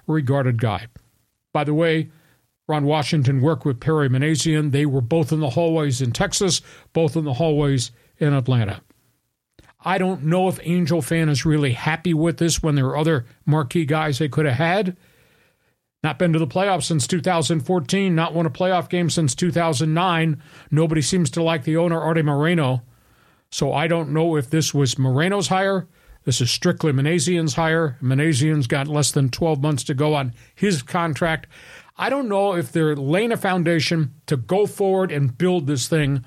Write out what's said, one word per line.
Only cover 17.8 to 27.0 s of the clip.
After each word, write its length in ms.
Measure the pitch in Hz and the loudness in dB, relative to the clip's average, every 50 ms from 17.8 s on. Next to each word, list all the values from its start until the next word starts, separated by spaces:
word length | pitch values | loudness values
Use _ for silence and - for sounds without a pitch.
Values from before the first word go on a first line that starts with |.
| 131 - 185 196 196 185 165 | 0 0 0 0 2 2 2
not 180 | 160 165 165 156 | 0 0 0 0
won 120 | 170 165 | -2 -2
a 40 | 151 | -2
playoff 380 | - - 180 185 185 175 - - | -2 -2 0 0 0 0 0 -2
game 200 | 180 180 170 143 | -2 -2 0 0
since 260 | - 170 160 131 - | 0 0 0 0 0
two 160 | - 180 170 | 0 -2 0
thousand 420 | 123 175 170 165 156 117 160 156 156 | 0 0 0 0 0 0 0 0 0
nine. 480 | 170 185 185 170 160 165 160 143 - - - - - - - | 0 0 0 2 2 0 0 -2 -4 -8 -18 -20 -20 -6 0
Nobody 300 | 147 151 165 156 160 156 | 2 2 2 2 2 0
seems 280 | 123 - 190 180 165 123 | 0 0 0 0 0 0
to 120 | - 170 165 | 0 0 0
like 200 | 165 165 160 - | 0 0 -2 -2
the 140 | 160 156 | -2 0
owner, 220 | 165 175 175 165 160 | 0 2 0 0 0
Artie 240 | 151 160 165 165 151 | 0 0 0 2 2
Moreno. 580 | 151 143 139 151 170 180 165 139 127 131 120 - - - _ _ _ _ _ _ _ _ _ _ _ | 2 2 2 2 2 2 2 2 0 0 -2 -6 -10 -20 _ _ _ _ _ _ _ _ _ _ _
So 220 | - - 151 135 135 | -6 -4 -2 0 0
I 140 | 139 165 | 0 0
don't 240 | 160 170 170 156 139 | 0 0 -2 -2 -2
know 240 | 147 160 165 170 156 | 0 0 0 2 0
if 140 | 147 123 - | 0 -2 0
this 240 | 165 160 - - - | 0 0 0 0 0
was 240 | 143 139 120 - | 0 0 0 0
Moreno's 520 | 135 131 131 127 139 165 190 202 202 170 - | 0 0 0 2 2 2 2 0 0 0 0
hire. 380 | 190 190 196 196 196 185 - - _ _ _ - - - - | 0 2 2 2 0 -2 -4 -6 _ _ _ -20 -20 -8 -4
This 180 | 135 120 - | -2 -2 0
is 80 | 123 120 | 0 -2
strictly 420 | - - - 180 175 - 160 156 | -2 0 0 0 0 0 0 0
Minasian's 640 | 131 135 | 0 2